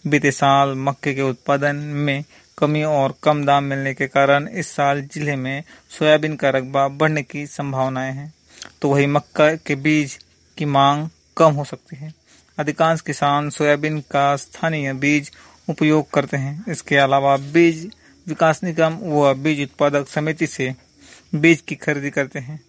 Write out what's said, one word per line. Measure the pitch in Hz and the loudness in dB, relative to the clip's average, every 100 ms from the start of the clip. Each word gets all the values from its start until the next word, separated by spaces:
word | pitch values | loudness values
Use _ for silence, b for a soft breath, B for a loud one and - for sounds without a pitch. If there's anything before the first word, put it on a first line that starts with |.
| 156 | 0
बीते | 143 143 | 2 0
साल | - 139 139 139 135 | 2 2 4 2 0
मक्के | 139 135 147 | -4 -4 -6
के | 135 | -2
उत्पादन | 135 123 - 139 143 143 | -4 -4 -2 0 0 -4
में | 147 143 147 139 151 b b - | -6 -4 -2 -4 -8 b b -2
कमी | 147 151 | 0 0
और | 156 147 135 - | 0 0 0 0
कम | 156 147 143 | 0 2 2
दाम | 143 | 2
मिलने | 139 139 139 | 0 -4 -6
के | 131 135 | -4 -2
कारण | 135 139 143 147 | 2 4 2 0
इस | 185 151 | -8 -8
साल | - 143 143 139 | -2 0 0 -6
जिले | 151 147 139 | -8 -6 -4
में | 131 139 - B _ | -6 -8 -12 B _
सोयाबीन | - 151 151 156 151 | 0 4 4 2 0
का | 139 | 0
रकबा | 135 131 139 139 | 0 -2 0 -2
बढ़ने | 139 156 151 | 0 0 0
की | - 147 147 | -6 -12 -12
संभावनाएं | - 143 131 131 131 131 | -8 -6 -2 -4 -4 -6
हैं, | 135 147 _ _ B B _ | -10 -14 _ _ B B _
तो | 147 | 2
वहीं | 143 143 | 2 4
मक्का | 147 - - 151 160 | 0 -2 2 2 2
के | - 139 | -6 -2
बीज | 151 151 139 - _ _ _ - | 0 0 -2 -10 _ _ _ -8
की | 147 | 0
मांग | 139 139 147 160 _ _ - | 4 4 2 -4 _ _ 4
कम | 160 | 4
हो | 143 | 4
सकती | 139 - _ 131 | -6 -12 _ -18
है। | 156 - _ b b - | -16 -20 _ b b -6
अधिकांश | 147 147 160 165 | -6 0 2 0
किसान | - 143 143 143 147 | -4 -2 0 0 -2
सोयाबीन | - 147 147 156 151 - | 0 0 2 0 -4 -2
का | 143 143 143 | 0 2 0
स्थानीय | - - 175 156 139 | -6 -4 -2 -2 -4
बीज | 131 143 147 147 B B B - | -2 2 0 -2 B B B -8
उपयोग | 151 151 156 151 | 0 2 2 2
करते | 147 139 139 | -2 0 -4
हैं। | 135 147 214 | -4 -8 -8
इसके | 156 - 143 | -10 0 2
अलावा | 139 139 139 139 139 | 4 2 2 0 2
बीज | 160 170 160 180 b b b 180 | 4 4 2 -12 b b b -12
विकास | 151 160 151 | 0 2 2
निगम | 180 160 160 165 | -4 0 0 0
व | 196 147 143 135 | -2 2 2 2
बीज | 151 147 | -2 -2
उत्पादक | 143 - 143 143 139 | -4 0 0 0 -2
समिति | 156 156 156 156 | -4 -4 -4 -6
से | - 131 131 _ _ B B B | -4 -6 -6 _ _ B B B
बीज | 156 160 156 | 2 4 4
की | - 143 | 0 -6
खरीदी | - 143 139 | -4 -2 -2
करते | 147 135 147 | -4 -4 -6
हैं। | 127 151 | -12 -14